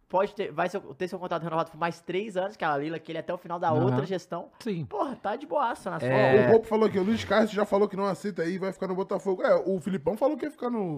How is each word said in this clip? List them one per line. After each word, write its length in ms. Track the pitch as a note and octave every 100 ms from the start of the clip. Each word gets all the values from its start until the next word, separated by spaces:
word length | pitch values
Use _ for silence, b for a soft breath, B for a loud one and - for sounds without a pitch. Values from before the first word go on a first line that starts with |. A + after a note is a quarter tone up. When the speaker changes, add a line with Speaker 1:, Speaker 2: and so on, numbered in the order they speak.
| _
Speaker 1:
pode 260 | F3+ G3+
ter, 160 | - F#3
vai 200 | D3+ F3+
ser, 100 | G3
ter 280 | - - F3+
seu 100 | F#3
contrato 240 | F3+ E3+
renovado 280 | E3 D#3+ D#3+
por 40 | D#3
mais 240 | E3+ E3
três 380 | - F3+ A3 F3+
anos, 180 | F#3+ G#3
que 80 |
é 20 | E3
a 80 |
Leila, 240 | C#3+ D3+ D#3+
que 140 | D#3
ele 60 | D#3+
até 160 | D#3+
o 20 | F3
final 220 | F3 F3
da 80 | F3
Speaker 2:
Aham. 160 | D#3
Speaker 1:
outra 220 | B2+ - E3
gestão. 420 | F#3 - E3+ - -
Speaker 2:
Sim. 260 | A3+ E3+ C#3
Speaker 1:
Porra, 280 | G4+ D4+
tá 220 | A#3+ G3 B3
de 80 | D4+
boaça 440 | D#4 B3 - F#3+
na 100 | D#3+
sua. 80 | B2
Speaker 2:
É. 380 | C3 C3 G#3 -
Speaker 3:
Ó, 20 |
o 20 |
Roupo 140 | A3 A3
falou 200 | A3 G#3+
aqui, 120 | F#3+
o 40 |
Luiz 180 | F#3+ A3+
Castro 320 | - G#3 A3
já 120 | G3 G3+
falou 200 | G3 G#3
que 100 | F#3
não 80 | G3
aceita 340 | F3 G#3 F3
aí 120 | E3
e 40 | F#3
vai 140 | F#3+
ficar 160 | - F3+
no 60 |
Botafogo. 480 | F#3 F#3+ F#3+ G3 F#3
É, 120 | C4
o 240 | F3 E3 F#3+
Filipão 380 | G3 F#3 D3+ G#3+
falou 220 | C#4+ D4
que 80 | D#4
ia 40 |
ficar 200 | - A#3+
no 240 | A#3 F3+